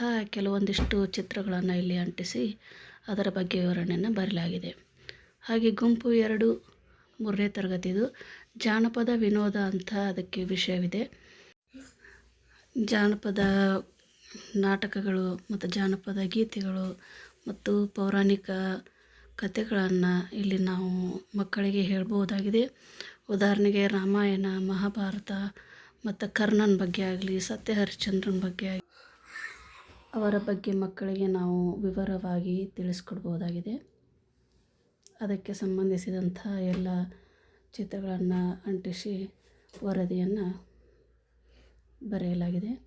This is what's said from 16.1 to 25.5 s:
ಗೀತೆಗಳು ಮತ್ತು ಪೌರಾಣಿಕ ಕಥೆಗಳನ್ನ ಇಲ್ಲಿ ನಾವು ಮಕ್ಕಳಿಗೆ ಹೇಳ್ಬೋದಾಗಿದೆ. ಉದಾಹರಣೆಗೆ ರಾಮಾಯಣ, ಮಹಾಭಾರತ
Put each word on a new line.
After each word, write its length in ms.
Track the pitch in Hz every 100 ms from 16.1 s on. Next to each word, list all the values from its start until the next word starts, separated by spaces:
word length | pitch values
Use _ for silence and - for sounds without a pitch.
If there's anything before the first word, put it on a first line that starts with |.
| 196 190
ಗೀತೆಗಳು 600 | 226 220 208 190 190 185 180 - - - _ -
ಮತ್ತು 280 | 202 - 208 202
ಪೌರಾಣಿಕ 600 | 208 196 196 196 196 196 185 190 190 - _ _ - - -
ಕಥೆಗಳನ್ನ 680 | 196 220 220 202 185 180 180 180 180
ಇಲ್ಲಿ 260 | 220 202 190
ನಾವು 320 | 185 185 185 180 180 190 - 208
ಮಕ್ಕಳಿಗೆ 460 | 196 208 196 196
ಹೇಳ್ಬೋದಾಗಿದೆ. 800 | 190 190 190 202 196 196 196 226 262 - - - - - -
ಉದಾಹರಣೆಗೆ 540 | 196 202 202 202 202 202
ರಾಮಾಯಣ, 600 | 196 190 202 202 190 196 190 190
ಮಹಾಭಾರತ 640 | 190 202 208 196 202 - 196 202